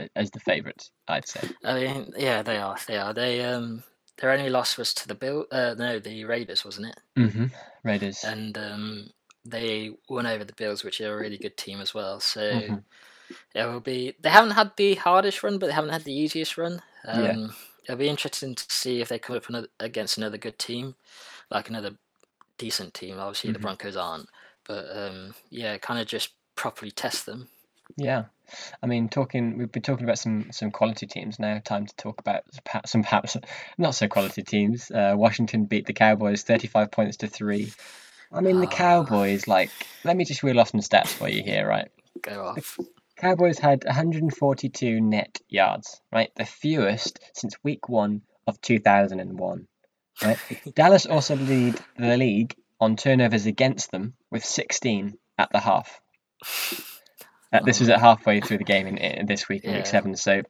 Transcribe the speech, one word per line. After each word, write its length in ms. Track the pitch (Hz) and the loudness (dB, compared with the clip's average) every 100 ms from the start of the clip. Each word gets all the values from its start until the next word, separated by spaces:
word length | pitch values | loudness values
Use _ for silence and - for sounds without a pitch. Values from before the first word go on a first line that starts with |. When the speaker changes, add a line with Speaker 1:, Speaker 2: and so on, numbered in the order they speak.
| - | -8
Speaker 1:
as 160 | - 104 | -4 -6
the 80 | - | -4
favourites, 540 | - 180 - - - _ - | -2 -2 -4 -14 -20 _ -6
I'd 180 | 80 - | -6 -6
say. 140 | - - - | -10 -10 -6
Speaker 2:
I 100 | - | -4
mean, 380 | 131 131 139 107 110 | -2 -2 -6 -10 -4
yeah, 260 | 135 113 | 0 0
they 160 | 107 107 | -2 -4
are, 180 | 98 95 - | -4 -8 -6
they 100 | 107 | -6
are. 160 | 101 | -4
They, 300 | 110 123 123 | -4 -2 -2
um, 380 | 123 123 117 113 - _ _ - | -2 -4 -6 -10 -16 _ _ -4
their 120 | 131 | 0
only 180 | 139 135 | 0 0
loss 280 | 127 120 - | 0 0 -2
was 160 | 113 | -4
to 140 | - - | -6 -8
the 80 | 101 | -8
Bill-, 300 | 131 147 156 | -6 -6 -4
uh, 240 | 135 120 113 | -2 -2 -2
no, 220 | 120 113 | -4 -4
the 260 | 107 110 | -8 -10
Raiders, 400 | 110 117 110 - | -6 -4 -4 -6
wasn't 220 | 101 98 110 | -8 -10 -14
it? 80 | - _ - | -14 _ 0
Speaker 1:
Mm-hmm. 280 | 113 104 127 - - - | 0 0 -4 -6 -18 -10
Raiders. 400 | 117 104 101 98 | -4 -2 -4 -6
Speaker 2:
And, 340 | 110 107 107 107 | -8 -8 -10 -10
um, 540 | 104 104 107 107 104 _ _ _ | -10 -10 -10 -12 -16 _ _ _
they 460 | 117 117 113 107 107 - - | -14 -8 -6 -6 -8 -14 -10
won 180 | 127 120 | -6 -4
over 180 | 107 | -6
the 80 | 104 | -8
Bills, 320 | - 107 101 | -8 -6 -6
which 160 | 104 - | -8 -8
are 120 | 107 | -6
a 80 | 104 | -6
really 160 | 107 101 | -8 -10
good 180 | 104 - | -12 -12
team 240 | - 98 | -12 -10
as 120 | 95 | -8
well. 280 | 110 95 101 | -8 -8 -4
So 200 | - 110 107 | -4 -2 -2
Speaker 1:
Mm-hmm. 240 | 117 104 101 - _ - - - - _ - | -2 -2 -8 -10 _ -20 -20 -20 -20 _ -6
Speaker 2:
it 80 | |
will 160 | 117 120 | -4 -6
be, 340 | 131 127 127 - | -6 -6 -6 -4
they 80 | 156 | 8
haven't 220 | 190 226 | 8 8
had 180 | 208 208 - | 4 2 2
the 180 | 202 | 2
hardest 480 | 196 180 185 202 190 | 4 4 4 4 0
run, 160 | 208 196 | -4 -2
but 80 | 180 | 0
they 60 | |
haven't 180 | 151 151 | 0 -2
had 140 | 160 | -4
the 80 | 151 | -4
easiest 420 | 139 151 160 156 - | -2 -2 -2 -6 -4
run. 240 | 170 175 - - | -6 -6 -14 -18
Speaker 1:
Yeah. 280 | - 117 113 | -4 0 0
Speaker 2:
Um, 220 | 110 110 - - _ | 0 -6 -12 -20 _
it'll 140 | - 127 | -10 -2
be 120 | 143 | -2
interesting 460 | 143 147 - 135 | -2 -4 -6 -8
to 100 | 120 - | -10 -6
see 320 | - 127 120 | -4 -2 -4
if 80 | 117 | -4
they 100 | 113 | -6
come 160 | - | -6
up 140 | 120 - | -8 -6
another, 180 | 120 110 - | -10 -10 -10
against 360 | 110 110 98 - | -8 -6 -4 -4
another 220 | 107 104 | -4 -8
good 220 | 113 - | -10 -10
team, 340 | - 120 135 131 _ - - - _ | -8 -8 -10 -14 _ -20 -20 -20 _
like, 180 | 104 104 | -8 -6
another 280 | 110 104 98 _ _ _ _ _ - | -10 -10 -14 _ _ _ _ _ -14
decent 360 | 113 - 92 | -8 -8 -8
team. 240 | - 92 95 | -14 -14 -10
Obviously, 320 | 98 98 104 | -10 -6 -6
the 80 | 107 | -6
Speaker 1:
Mm-hmm. 40 | |
Speaker 2:
Broncos 340 | 101 95 101 95 | -8 -8 -8 -6
aren't, 320 | 87 80 - _ - _ | -6 -8 -14 _ -20 _
but, 200 | - 104 - 104 | -12 -12 -10 -10
um, 380 | 101 95 92 - _ | -10 -12 -16 -20 _
yeah, 260 | 123 113 101 | -10 -8 -8
kinda 260 | - 120 | -6 -6
just 260 | 110 110 - _ _ | -6 -6 -8 _ _
properly 380 | - 120 - 107 | -10 -8 -8 -12
test 340 | - - - - | -8 -6 -6 -8
them. 220 | 113 123 _ _ _ - - | -14 -16 _ _ _ -16 -6
Speaker 1:
Yeah. 300 | 139 131 107 _ _ - - - | -2 -2 -4 _ _ -20 -18 -8
I 40 | 123 | -2
mean, 220 | 120 113 | -2 0
talking, 500 | 143 131 131 117 117 | -2 -2 -2 -2 -4
we've 140 | 120 | -6
been 100 | 120 | -4
talking 220 | 123 127 | -4 -2
about 140 | 120 107 | 0 0
some, 340 | 113 107 107 | 0 -2 -4
some 180 | - 107 | -6 -8
quality 360 | - 110 110 104 | 0 -2 -2 -10
teams 340 | - 107 110 | -10 -10 -6
now. 180 | 107 107 | -4 -4
Time 220 | - 101 101 | -4 -4 -4
to 100 | - | -10
talk 240 | 107 - | -12 -6
about 220 | - 98 - | -4 -4 -6
s-, 80 | 139 | -14
perha-, 220 | - 107 - | -10 -8 0
some 160 | 113 | 0
perhaps 340 | 101 104 - - - - - - | 4 2 0 -8 -10 -16 -10 0
not 160 | 165 127 | 0 2
so 100 | 104 | 2
quality 360 | 101 98 - | 2 0 -4
teams. 460 | 98 104 104 120 - | -2 2 2 0 -2
Uh, 240 | 113 101 104 | 2 2 6
Washington 480 | 113 113 113 113 | 4 4 0 0
beat 220 | 104 107 - | 0 0 -2
the 60 | |
Cowboys 500 | 104 110 107 104 101 | 4 6 6 2 0
thirty-five 480 | - 113 117 110 104 | 2 0 2 0 2
points 240 | - 107 - | 0 -2 -2
to 80 | 104 | -8
three. 460 | - 104 104 113 - - - - - - | -6 -4 -2 -4 -10 -20 -20 -20 -20 -10
I 60 | - | 0
mean, 200 | 185 185 | 2 4
the 60 | 180 | 2
Speaker 2:
Ah. 40 | |
Speaker 1:
Cowboys, 760 | - 175 175 139 104 98 98 107 | 2 6 6 4 2 2 0 4
like, 240 | 95 - - - - | 4 2 -4 -16 -4
let 120 | 165 180 | 0 2
me 80 | |
just 180 | 165 143 | 0 0
reel 160 | 139 120 | 4 6
off 100 | 113 | 6
some 100 | 107 | 2
stats 280 | - 104 - | 4 4 4
for 200 | - 52 | -2 -2
you 140 | 52 | -2
here, 240 | 98 52 52 | 0 0 2
right? 220 | 53 50 _ _ - | 0 -2 _ _ -14
Speaker 2:
Go 240 | - 104 95 | -12 -8 -8
off. 300 | - - - | -8 -10 -12
Speaker 1:
The 100 | 349 _ _ - | -12 _ _ -2
Cowboys 420 | 180 175 175 - | 0 4 4 4
had 260 | 147 135 | 4 4
a 80 | - | 2
hundred 300 | 139 165 156 | 0 0 2
and 120 | 156 | 0
forty-two 680 | - 139 131 131 - 123 113 | 2 0 0 -4 -2 0 2
net 400 | 110 107 - - - | 4 2 -2 -10 -2
yards, 520 | 98 95 104 - - _ | 2 2 2 -8 -20 _
right? 180 | 113 110 - | 0 0 -4
The 80 | 110 | -8
fewest 720 | - 147 156 101 110 - - - | -4 0 2 2 0 -4 -10 -16
since 220 | - 110 - | -12 -10 -6
week 260 | 143 139 - | -6 -6 -2
one 320 | 117 104 104 - _ - | 0 2 -2 -8 _ -8
of 140 | 104 | -6
two 180 | - 113 | 0 2
thousand 420 | 104 101 98 95 | 6 6 4 -2
and 180 | 92 92 | -8 -6
one, 280 | 92 90 - _ _ _ _ - | -6 -8 -14 _ _ _ _ -2
right? 160 | 107 117 - 127 | 0 0 -4 -12
Speaker 2:
<laughs> 180 | 147 | -2
Speaker 1:
Dallas 300 | 143 165 196 - | 4 8 8 8
also 300 | 156 135 143 | 0 2 0
lead 420 | 135 131 123 110 - - | 2 4 4 0 -8 -2
the 180 | 120 123 | 2 4
league 380 | 127 101 117 - _ - | 4 2 0 -4 _ 0
on 160 | 110 110 | 2 4
turnovers 480 | 139 131 120 110 104 | 4 6 6 4 0
against 440 | 101 131 98 - | 2 2 2 -6
them 240 | 92 107 - _ | -6 -8 -10 _
with 140 | 113 | -8
sixteen 720 | - - - - 123 101 101 104 _ - | -4 -4 -2 -2 0 0 -2 -8 _ -2
at 120 | - | 0
the 80 | 104 | 2
half. 400 | 101 95 - - _ _ _ _ - - - - - - _ - - _ _ | 2 2 0 -12 _ _ _ _ -10 -6 -6 -8 -12 -20 _ -20 -20 _ _
Uh, 80 | 107 | 4
this 160 | 101 - | 4 4
was 100 | 117 | 6
at 100 | 113 | 10
halfway 400 | 120 113 - 104 | 10 10 6 2
through 160 | - 104 | 2 -2
the 80 | |
game 220 | 104 98 95 | 2 0 0
in, 100 | 98 | -2
in 300 | 82 - 104 | -4 -2 -2
this 200 | 98 - | -2 -2
week 140 | 98 | -6
in 80 | 101 | -2
week 100 | 101 | -4
Speaker 2:
Yeah. 60 | 98 | 2
Speaker 1:
seven, 260 | 104 98 95 | 2 2 -2
so 260 | - 98 - | 2 2 0